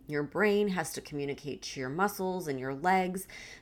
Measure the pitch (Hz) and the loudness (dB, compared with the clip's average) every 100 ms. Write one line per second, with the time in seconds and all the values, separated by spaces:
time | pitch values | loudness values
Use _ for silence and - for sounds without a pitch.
0 | - 147 147 165 208 208 208 180 156 - | -4 -2 0 4 4 6 4 2 -2 -6
1 | - 143 143 135 147 131 - 143 131 156 | -6 -4 -4 -4 -6 -8 -8 -6 -4 0
2 | 202 202 185 185 160 135 131 139 175 190 | 0 2 -2 -2 -2 -2 -2 0 4 4
3 | 185 185 - - - - | 4 -2 -8 -12 -16 -18